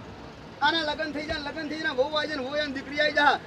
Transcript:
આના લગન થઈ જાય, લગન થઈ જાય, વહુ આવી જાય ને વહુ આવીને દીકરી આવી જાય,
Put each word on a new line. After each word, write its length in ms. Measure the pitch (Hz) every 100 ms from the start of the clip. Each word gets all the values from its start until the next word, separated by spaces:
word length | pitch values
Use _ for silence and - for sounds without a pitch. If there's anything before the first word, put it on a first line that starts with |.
| - - - - - -
આના 200 | 285 330
લગન 300 | 302 294 302
થઈ 120 | 285
જાય, 160 | 311 320
લગન 300 | 285 302 302
થઈ 100 | 311
જાય, 140 | 320
વહુ 240 | 254 285 302
આવી 100 | 294
જાય 100 | 302
ને 60 |
વહુ 120 | 254 294
આવીને 180 | 294
દીકરી 260 | 269 269 294
આવી 120 | 302
જાય, 280 | 294 285 240